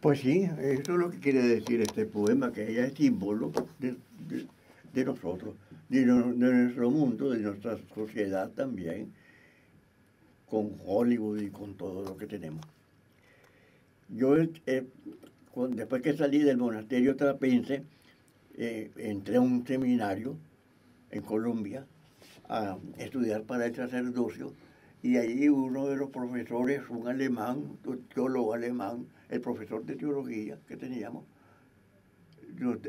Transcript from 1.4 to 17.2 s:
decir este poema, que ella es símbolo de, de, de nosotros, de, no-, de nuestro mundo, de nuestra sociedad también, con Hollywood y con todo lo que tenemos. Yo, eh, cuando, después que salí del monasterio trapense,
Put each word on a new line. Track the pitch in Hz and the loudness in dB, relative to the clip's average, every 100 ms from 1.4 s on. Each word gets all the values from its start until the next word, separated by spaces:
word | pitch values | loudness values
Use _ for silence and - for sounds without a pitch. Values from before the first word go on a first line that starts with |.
decir | 123 113 107 117 | 4 4 2 0
este | 107 - 107 | 0 0 -4
poema, | 104 104 127 123 | 0 2 4 2
que | 113 110 | -2 -4
ella | 113 127 | 0 -2
es | |
símbolo | 139 143 107 95 104 - - 123 - | 2 2 4 0 -2 -2 -2 -4 -6
de, | 127 127 - - - | -6 -6 -14 -16 -8
de, | 127 - - - - - | -8 -8 -18 -20 -20 -8
de | 127 131 | -2 -2
nosotros, | 127 82 92 107 - - - - | -2 -6 -6 -8 -14 -20 -20 0
de, | 127 123 | 4 8
no-, | 123 120 | 6 6
de | 123 123 | 4 4
nuestro | 127 123 120 120 | 6 4 2 2
mundo, | 147 139 110 139 | 4 2 2 0
de | 120 | 0
nuestra | 104 101 110 107 - - | -2 -4 -6 -6 -8 -8
sociedad | 107 113 101 95 95 | -8 -2 -2 0 -4
también, | - 135 107 82 90 - - - - _ _ _ _ _ _ _ _ _ _ _ | -4 -6 -4 -6 -6 -10 -14 -20 -20 _ _ _ _ _ _ _ _ _ _ _
con | 110 107 87 87 | -2 -2 -6 -2
Hollywood | 101 120 120 107 104 | 2 4 2 0 -2
y | 104 | -6
con | 98 101 | -8 -14
todo | 98 101 92 | -10 -8 -6
lo | 98 95 | -8 -8
que | 104 | -10
tenemos. | 101 82 78 78 _ _ _ _ _ _ _ _ _ _ _ _ _ _ | -10 -8 -10 -14 _ _ _ _ _ _ _ _ _ _ _ _ _ _
Yo, | 107 131 151 | 0 4 6
eh, | 160 160 - 131 131 - - - - _ _ | 4 0 -2 -2 -2 -14 -18 -18 -20 _ _
cuando, | - 127 120 | -4 -2 -2
después | 110 131 | -2 0
que | 139 147 | 0 2
salí | 143 143 | 4 6
del | 147 127 | 6 4
monasterio | 120 110 110 123 127 | 2 -2 -2 4 4
trapense, | 135 | 4